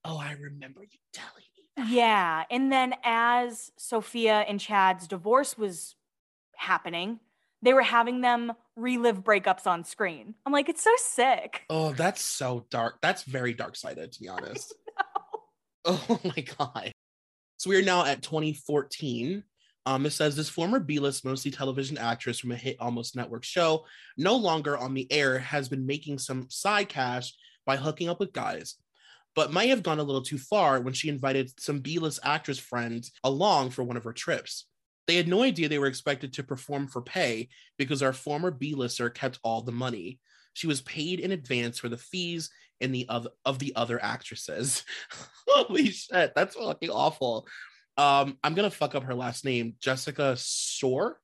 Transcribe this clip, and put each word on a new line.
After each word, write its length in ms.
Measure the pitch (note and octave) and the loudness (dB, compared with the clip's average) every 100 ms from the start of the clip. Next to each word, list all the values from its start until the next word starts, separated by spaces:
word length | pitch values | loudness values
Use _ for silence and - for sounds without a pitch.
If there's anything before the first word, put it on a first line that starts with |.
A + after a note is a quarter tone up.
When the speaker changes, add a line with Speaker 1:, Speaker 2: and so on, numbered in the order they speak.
Speaker 1:
Oh, 140 | E3 D#3+ | -8 -8
I 140 | D3 D3 | -8 -10
remember 420 | C#3+ C#3+ C3+ E3+ | -12 -14 -16 -18
you 160 | G#3 _ _ | -20 _ _
telling 300 | - - - _ _ | -18 -18 -20 _ _
me 80 | _ - | _ -6
that. 120 | A3+ | 2
Speaker 2:
Yeah. 540 | B3 A#3 G#3+ F3 D#3+ D#3+ | 4 6 6 4 0 0
And 220 | B3 C4+ | 0 4
then 240 | C4+ B3+ B3+ | 4 2 0
as 680 | A#3+ A#3 A#3 A#3+ A#3+ A3 - _ | 0 4 4 4 2 -4 -14 _
Sophia 640 | - A3+ G#3 A#3 A3 G#3+ | -2 -2 -2 2 4 4
and 200 | G#3 G#3 | 4 -4
Chad's 480 | - G#3 F#3+ F3+ F3+ | 2 4 6 4 -4
divorce 480 | F#3+ G3 B3+ C#4+ - | -6 4 4 4 -4
was 400 | G#3 E3 - _ _ _ _ _ _ - | -6 -6 -14 _ _ _ _ _ _ -10
happening, 640 | - F3 F3 E3+ F#3+ A3+ _ _ _ _ | 0 0 0 -4 -4 -6 _ _ _ _
they 120 | A#3+ | 6
were 100 | C4+ | 6
having 380 | A#3 A#3 A#3 B3 | 6 4 4 2
them 320 | B3 A#3+ A#3 A3+ _ - | 2 2 -2 -8 _ -6
relive 480 | B3 B3 A#3+ G3 | -2 2 2 2
breakups 440 | F#3+ G3+ G3 F3+ F#3+ | 4 4 4 2 2
on 160 | F3 | 0
screen. 500 | E3+ - G3 D3+ A2 - C#4 | -2 -4 -4 -4 -14 -10 0
I'm 60 | |
like, 160 | C#4+ C#4+ | 0 0
"It's 120 | E4 | 2
so 80 | A4 A#4+ | 4 4
sick." 680 | - - B3 A#3 - - - | 2 2 4 4 -2 -12 -4
Speaker 1:
Oh, 220 | D#3+ D#3 | 0 0
that's 320 | C3+ E3+ G3+ | 2 0 0
so 420 | - - C3 A#2+ - | -6 -4 -4 -4 -4
dark. 260 | B2 A#2 - | -2 -2 0
That's 180 | D#3+ F#3+ | 0 0
very 320 | - C3 B2 | -4 -2 -2
dark-sided, 580 | A#2 G2+ - - D2 E2 | -2 -8 -8 -10 -10 -12
to 80 | - | -14
be 100 | G#2 | -10
honest. 440 | F#2 - - - - - | -10 -8 -10 -12 -16 -16
Speaker 2:
<laughs> 100 | - - - - - _ _ _ _ E3+ | -8 -8 -8 -14 -14 _ _ _ _ 0
I 60 | |
know. 80 | F3 - | 0 2
Speaker 1:
Oh 100 | - | 0
<laughs> 100 | F3+ D#3+ | 0 -6
my 80 | C3+ - | -8 -6
God. 340 | C3+ A2+ G2 - _ _ _ _ _ _ | -6 -4 -10 -14 _ _ _ _ _ _
So 120 | F#3 | 2
we 60 | G3 | 4
are 80 | |
now 200 | G3 F3+ | 6 4
at 200 | E3+ E3+ | 4 0
twenty 300 | - D#3 D#3 | -2 -2 -2
fourteen. 880 | D3 - D3 C#3 - D3 A#2+ B2+ G3 - _ _ _ C3 | -4 0 0 0 -6 -6 -4 -4 -6 -10 _ _ _ -2
Um, 220 | C3+ D3 | 0 0
it 40 | |
says, 240 | - D3+ C#3+ | 2 0 0
"This 140 | D3+ | -4
former 300 | - E3+ B3+ | -2 2 2
B-list, 440 | D3 D3 C#3 C3+ | 2 0 0 -2
mostly 280 | C3 C3 C#3+ | -4 -4 -4
television 480 | - C3+ C3+ C3+ C#3+ | -4 -4 -2 -4 -4
actress 400 | A#2 A#2 - A#2+ | -2 -2 -4 -6
from 120 | B2 | -6
a 40 | A#2+ | -4
hit 220 | B2+ A#2 | -6 -4
Almost 360 | A#2+ A#2+ A#2+ C3 | -4 -4 -6 -8
Network 280 | A#2+ A#2 | -8 -8
show, 420 | - F3+ E3 D#3+ - - - - | -4 2 4 2 -2 -20 -16 0
no 180 | E3+ B3 | 2 4
longer 400 | G3+ D#3+ D3 C#3+ | 4 2 0 -2
on 200 | B2+ C3+ | -2 -4
the 160 | B2+ | 0
air, 260 | D3 C#3 C3 | 2 2 2
has 320 | B2+ D3 C3 | -2 -4 -2
been 160 | C3+ C3 | -4 -4
making 320 | D3 D3 C#3 | -4 -6 -8
some 300 | - C3 B2+ | -6 -6 -8
side 400 | - G3 G#3 G3+ | -2 0 2 0
cash 440 | D3 B2+ B2 B2 _ _ _ - | -2 -2 -2 -6 _ _ _ -2
by 100 | C3+ | 0
hooking 320 | D3+ D3+ E3+ | 0 -2 -4
up 100 | F3 | -2
with 140 | G3 | -4
guys, 420 | - - - - - _ _ _ - _ - | -2 -4 -6 -10 -16 _ _ _ -20 _ 0
but 180 | - | 2
may 140 | F3 A#3 | 4 4
have 160 | B3+ | 4
gone 160 | F3 D3+ | 2 -2
a 40 | |
little 200 | D3 C3+ | 0 -2
too 160 | B2 C#3 | -2 -8
far 420 | - G#3 D#3+ C3+ | 0 4 6 4
when 120 | B2 B2+ | 0 -4
she 140 | D#3+ | -4
invited 420 | C#3+ C3+ C3+ C3 - | -2 0 0 -2 -6
some 200 | - D3 | -4 -4
B-list 400 | C3+ E3 D#3+ - | -2 -2 -2 -2
actress 340 | C#3 D3+ - C3+ | -2 -2 -2 -8
friends 540 | - B2 A#2 A#2 A#2 _ | -4 -4 -4 -6 -10 _
along 460 | C3 C#3 G3+ D#3+ C3 | 0 2 4 4 2
for 140 | B2+ | -2
one 140 | A#2+ A#2 | -4 -4
of 60 | |
her 100 | A2 | -6
trips. 520 | A2+ - C#3+ - - - _ _ _ - | -8 -2 -2 -4 -14 -14 _ _ _ 2
They 80 | F3 | 2
had 120 | E3+ | 4
no 140 | F#3 | 4
idea 260 | C4 E3+ D#3 | 4 2 0
they 120 | D3 | 2
were 80 | C#3 | 0
expected 460 | C3 - C#3 C3+ | -2 -4 -4 -6
to 100 | B2+ | -10
perform 440 | C3 C3+ - C#3+ C#3 | -8 -8 -6 -6 -4
for 140 | B2 | -8
pay 480 | B2 F#3 D3 A2+ B2+ - _ - | -6 0 0 0 -8 -14 _ -6
because 260 | C3+ C#3+ | -2 2
our 100 | C3+ | 2
former 380 | C3 - D3 F3+ | 0 -4 -2 -2
B-lister 580 | C3+ D3 C#3 B2 - A#2+ | -2 -6 -2 -4 -2 -4
kept 300 | - C3+ B2 | -2 -6 -4
all 180 | A2+ A2+ | -4 -2
the 100 | A#2 | -4
money. 480 | A#2 B2+ A2+ F2 B2+ _ _ _ | -4 -4 -6 -10 -14 _ _ _
She 140 | - E3 | -6 -4
was 140 | C#3 | -4
paid 380 | - D#3+ D#3 F3+ | -6 -6 -4 -4
in 120 | F3+ | -4
advance 480 | F#3+ B2 B2 A#2 A#2 | -6 -2 -2 -2 -4
for 100 | B2 | -8
the 80 | A#2+ | -10
fees 540 | - F#3 F3 E3+ D#3+ _ _ _ | -8 -6 -6 -6 -8 _ _ _
in 120 | C3 | -4
the 160 | C3 B2+ | -2 -4
oth-, 180 | A#2+ A#2 _ | -6 -6 _
of 140 | - C3 | -4 -2
the 180 | C#3+ A2+ | -4 -2
other 260 | A#2 A#2 | -2 -2
actresses." 840 | G#2 A#2 - G#2+ - D#2 C3+ - - - - - | -4 -6 -10 -12 -8 -4 -2 -4 -6 -14 -12 -16
<laughs> 320 | - - - | -16 -8 4
Holy 420 | C#4+ - G#3+ C4 | 4 6 4 2
shit, 440 | F3+ - F3+ D3 - | 0 0 2 4 4
that's 200 | G3 - | 0 0
fucking 360 | A3+ - E3 | -6 -4 -2
awful. 560 | A2+ D3 - B2+ A2+ - - - _ _ - | 2 2 2 -2 -2 -8 -18 -18 _ _ 2
Um, 400 | C#3+ C#3 C#3 C3+ | 6 6 4 0
I'm 100 | D3+ | 0
gonna 180 | E3 G#3 | 2 0
fuck 240 | - D3 C#3+ | 0 -2 -2
up 80 | |
her 120 | C3 A#2+ | -4 -4
last 280 | B2 B2+ | -4 -4
name. 320 | C3+ B2 A#2 - | -2 0 -2 -2
Jessica 560 | C3 C3 D3+ C#3 C#3 B2 | -2 0 -2 0 0 0
Soar? 840 | - - - - C3+ C3 G#3+ - | -2 -4 -4 -2 0 0 -2 -4